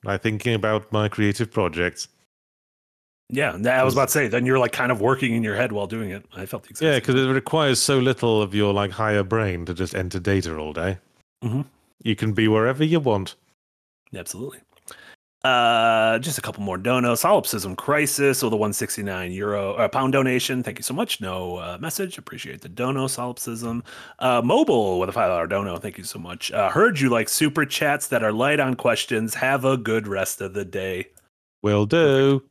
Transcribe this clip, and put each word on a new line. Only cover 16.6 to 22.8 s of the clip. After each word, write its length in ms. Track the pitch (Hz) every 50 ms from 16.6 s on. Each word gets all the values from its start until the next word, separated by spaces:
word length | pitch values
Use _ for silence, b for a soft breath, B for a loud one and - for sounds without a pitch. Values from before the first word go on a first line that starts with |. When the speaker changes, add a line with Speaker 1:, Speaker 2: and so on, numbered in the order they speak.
Speaker 2:
more 160 | 101 101 92 92
donos. 400 | 95 120 127 127 123 120 117 110
Solipsism 560 | - 170 202 185 - - - 107 95 98 90
Crisis 680 | - - - 143 151 151 143 - - 139 139 131 131 -
with 100 | 113 110
a 20 |
one 180 | 104 107 104 101
sixty-nine 580 | - 135 131 - - 101 101 95 92 90 90
euro, 420 | 90 95 101 104 104 101 98 98 101
uh, 140 | - 113 98
pound 260 | - 127 131 131 131
donation. 480 | 139 131 131 127 127 - - 135 127
Thank 160 | 123 - 131 120
you 60 | 117
so 100 | - 127
much. 260 | 156 233 220 - -
No, 380 | 107 95 92 92 90 90 87 90
uh, 200 | - 82 87 90
message. 380 | - 165 - - 98 90 - -
Appreciate 420 | - - - 127 - - - -
the 80 | - -
dono, 380 | 87 -